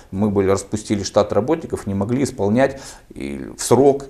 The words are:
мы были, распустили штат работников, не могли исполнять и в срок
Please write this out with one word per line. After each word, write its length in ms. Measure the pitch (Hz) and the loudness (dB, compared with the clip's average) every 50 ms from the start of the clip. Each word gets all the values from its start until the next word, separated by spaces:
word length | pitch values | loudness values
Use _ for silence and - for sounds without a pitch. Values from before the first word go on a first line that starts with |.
| - - | -18 -10
мы 180 | - 95 104 107 | -4 -2 -2 0
были, 200 | 98 101 95 95 | 2 2 2 2
распустили 520 | 98 95 - - - 107 - - 110 98 95 | 2 0 0 -4 -6 -8 -2 -2 -2 -2 -2
штат 280 | - - 104 98 101 | 0 2 2 2 4
работников, 560 | 92 101 110 135 160 160 - - - 92 - 104 | 2 0 0 0 -2 -2 -2 -6 -8 -8 -6 -6
не 60 | 98 | -4
могли 280 | 98 101 110 120 135 139 | -4 -2 -2 -2 -2 -2
исполнять 540 | - - - 98 104 107 123 135 - - - - - - - - _ - | -4 -2 -2 -2 0 2 2 2 2 0 -6 -14 -18 -20 -20 -20 _ -14
и 240 | - 67 69 71 67 65 52 - - | -12 -10 -8 -8 -8 -10 -12 -12 -10
в 60 | - | 0
срок 400 | - 120 117 139 143 139 139 - - | 2 4 6 6 6 4 4 -2 -10